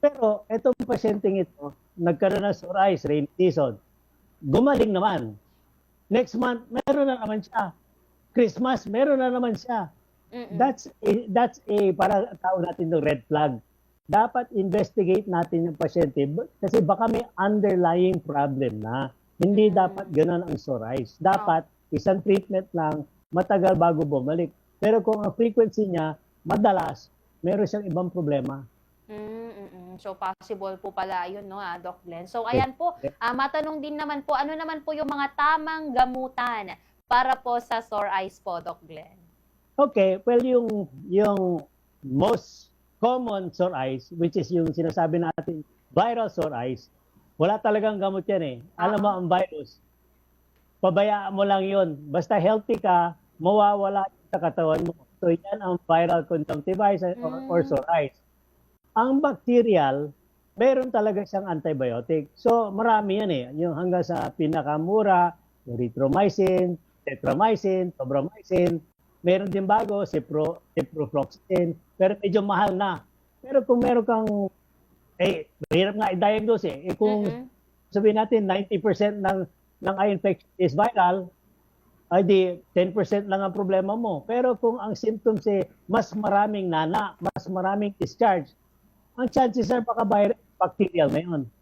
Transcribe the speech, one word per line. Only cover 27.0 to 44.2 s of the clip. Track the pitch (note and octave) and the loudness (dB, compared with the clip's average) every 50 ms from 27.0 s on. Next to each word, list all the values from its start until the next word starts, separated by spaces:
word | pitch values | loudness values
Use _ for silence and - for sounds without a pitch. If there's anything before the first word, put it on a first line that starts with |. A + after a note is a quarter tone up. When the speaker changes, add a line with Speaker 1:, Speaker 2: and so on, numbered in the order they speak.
| - _ _ _ _ _ _ _ | -16 _ _ _ _ _ _ _
Speaker 1:
meron | - E3+ G3+ G3+ G#3 | -2 -2 0 0 0
siyang | - - G#3 G#3 | -2 -4 -6 -6
ibang | F#3+ D#3+ F3 F#3 F3 | -6 -4 -4 -4 -4
problema. | - F3+ D#3+ D3 C#3+ C#3 B2 C3 C#3 C#3 C3+ - _ _ _ _ _ _ _ | -4 -4 -2 -2 -2 -2 -2 -4 -10 -12 -14 -20 _ _ _ _ _ _ _
Speaker 2:
Mm, | - G#3+ G#3+ G#3+ G#3+ A3 A3+ A3+ A#3 | -18 -16 -14 -14 -12 -12 -14 -14 -16
mm, | G#3+ G3+ G3+ F#3+ | -16 -18 -20 -20
mm. | F#3+ F#3 F3+ F3+ F#3 F#3 | -20 -20 -20 -20 -20 -16
So, | - G3+ F#3 | -14 -14 -10
possible | - G3+ F#3 F#3+ _ - - A3 F#3+ G3 F#3+ F#3+ F#3 | -8 -8 -8 -8 _ -10 -12 -10 -8 -8 -10 -10 -10
po | - G3+ G3 | -12 -10 -8
pala | - F#3 F#3+ F#3+ F3+ F3 | -8 -6 -6 -6 -6 -6
yun, | F3 F#3+ G#3 G3+ | -8 -10 -12 -14
no, | G3 F#3+ G3+ | -14 -14 -12
ah, | G3+ F3+ E3+ | -10 -10 -10
Doc | E3+ F3 F3+ F3+ - _ | -10 -10 -12 -14 -14 _
Glenn. | F3 E3+ E3 F3 F#3 | -16 -16 -14 -16 -8
So, | - A#3 A3+ | -8 -6 -4
Speaker 1:
Yes. | A3+ - | 0 0
Speaker 2:
ayan | - C4+ C4 B3+ _ | 0 0 -2 -4 _
po, | E4+ F4 E4+ - | -4 -4 -4 -6
Speaker 1:
Yes. | - C#4 - _ | -10 -10 -8 _
Speaker 2:
ah, | A3+ A#3 B3 | -4 -4 -2
matanong | C4 C4+ C#4 C#4 D#4 D4+ D#4 D#4 D4+ | -2 -4 -2 -2 -4 -4 -4 -8 -8
din | C#4 D4+ D4+ D4 | -10 -10 -8 -8
naman | D#4 D4 D4 C#4+ | -8 -6 -8 -8
po, | C#4+ - D4+ B3+ | -4 -4 -2 -2
ano | C#4+ D4 D#4 | -2 -4 -6
naman | D#4 D#4+ D#4 D#4+ D#4 D4+ | -8 -8 -8 -10 -8 -8
po | - D#4 | -8 -6
yung | D4 D#4 C#4 | -6 -4 -6
mga | D4 C#4+ C#4 C#4 - | -4 -4 -4 -6 -2
tamang | - C#4+ D4 D#4 D#4 D#4 D#4 D#4+ D#4+ D#4 D4 | 0 2 2 2 0 -2 -4 -8 -8 -8 -4
gamutan | B3 B3 B3+ B3+ B3+ B3+ B3+ C4 C4 - A#3+ B3 A#3 A3 G3+ F3+ - _ _ _ _ _ _ | 0 0 0 0 0 -8 -8 -8 -6 -6 -4 -4 -4 -6 -8 -10 -14 _ _ _ _ _ _
para | _ A#3+ B3 C4 C4 C4 | _ 2 2 2 2 -2
po | C4 - B3 A#3+ A#3+ | -2 -2 -4 -4 -4
sa | A#3 - A#3 A3+ | -2 -4 -6 -6
sore | A3 - A3 G#3 G#3 G3+ | -6 -6 -6 -4 -4 -2
eyes | F#3+ F#3+ F#3+ F#3+ F#3+ _ | -2 -4 -4 -6 -10 _
po, | _ G3+ F3 E3+ | _ -8 -8 -8
Doc | E3 F3 E3+ _ E3 | -8 -10 -14 _ -16
Glenn? | D#3 D#3+ D3+ - - - _ _ _ _ _ _ _ _ _ _ _ _ | -20 -20 -20 -20 -20 -20 _ _ _ _ _ _ _ _ _ _ _ _
Speaker 1:
Okay, | - C#4+ C#4+ C#4+ A3 F#3+ F#3+ F#3 G3 | 2 2 4 6 4 4 4 4 2
well, | - A#3+ A#3+ A#3+ | 0 2 4 4
yung, | A#3+ B3+ B3+ B3 A#3+ G#3+ G#3+ G#3 F#3+ C#3+ B2+ D3 - | 4 4 2 2 2 2 -2 -4 -6 -6 -10 -18 -10
yung | - F3+ G3 G#3 G#3 G3+ G3 F#3+ F3+ F3 D#3+ - _ _ _ _ _ _ _ | 0 2 4 4 4 2 2 0 0 0 -2 -6 _ _ _ _ _ _ _
most | - C3+ B2+ C#3 E3+ G#3+ A#3 - - - - - - _ _ _ _ _ _ _ | -10 -4 0 2 4 4 2 0 -2 -12 -20 -20 -20 _ _ _ _ _ _ _
common | - A#3+ B3+ B3+ B3+ A#3 G#3 G3 F#3 E3+ | 0 0 0 0 -2 -4 -4 -4 -6 -8
sore | - - F3+ F#3 F3 | -2 -2 -2 0 0
eyes, | C3+ C3 C3+ C3+ C3 - _ F3 | -2 -4 -4 -4 -6 -10 _ -6
which | E3+ | -2